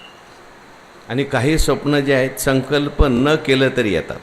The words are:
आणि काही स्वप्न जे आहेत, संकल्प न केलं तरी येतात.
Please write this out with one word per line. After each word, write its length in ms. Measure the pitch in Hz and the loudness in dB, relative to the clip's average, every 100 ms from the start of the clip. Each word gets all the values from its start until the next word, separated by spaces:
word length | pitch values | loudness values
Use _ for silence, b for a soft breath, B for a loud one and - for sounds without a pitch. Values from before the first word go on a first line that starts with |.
| - - - - - - - - - - - | -20 -20 -20 -20 -20 -20 -20 -20 -20 -20 -8
आणि 160 | 117 | -6
काही 340 | 139 131 127 156 | -2 -2 0 0
स्वप्न 420 | - 139 143 147 | 0 0 0 0
जे 140 | 135 | 2
आहेत, 260 | 135 131 131 | 0 0 -2
संकल्प 640 | 139 135 131 147 147 147 | 0 0 0 -2 -2 2
न 300 | 147 120 139 | 2 4 2
केलं 340 | 156 151 131 139 135 | 0 2 2 2 2
तरी 180 | 110 | 0
येतात. 240 | 85 - 64 | -2 -4 -10